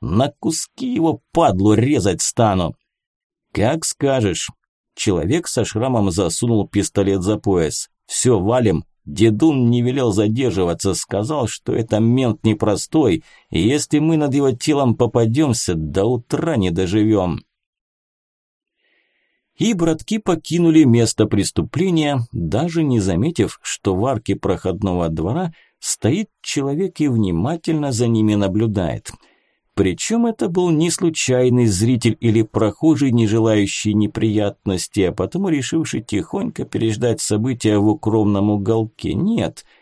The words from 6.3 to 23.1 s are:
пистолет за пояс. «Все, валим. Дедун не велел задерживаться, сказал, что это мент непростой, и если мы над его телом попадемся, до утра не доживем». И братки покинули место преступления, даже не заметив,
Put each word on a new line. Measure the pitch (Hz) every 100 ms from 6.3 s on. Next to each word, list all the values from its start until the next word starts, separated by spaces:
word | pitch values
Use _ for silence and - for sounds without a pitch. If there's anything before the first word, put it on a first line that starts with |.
| - 120 113 95
пистолет | 101 92 - 98 98
за | 90 107
пояс. | 101 92 78 - - _ -
«Все, | - 127 110
валим. | 92 127 113 82 - _
Дедун | - 71 113 107 160 139 120
не | 120
велел | 120 135 120
задерживаться, | 98 107 113 127 92 87 82 98
сказал, | - - 98 113 151 117
что | - -
это | 120 113 107
мент | 113 123 127 104
непростой, | 107 104 110 98 - 160 127 80 - - -
и | -
если | 98 147 - 151
мы | 156 160
над | 147
его | 135 139
телом | 120 - 143 131
попадемся, | 110 120 123 113 127 156 110 -
до | 85 78 82
утра | 107 123 - - 165 139
не | 92
доживем». | 87 92 107 107 107 90 76 - _ _ _ _ _ _ _ _ _ _ _ _ _ _ _ _ _ _ _ _ -
И | 220
братки | 196 165 160 - 220
покинули | - 165 - 165 170 160
место | 143 117 113 - 107
преступления, | 104 90 - 113 135 190 165 147 139 117
даже | - 170 107 170 165
не | 151 120
заметив, | 95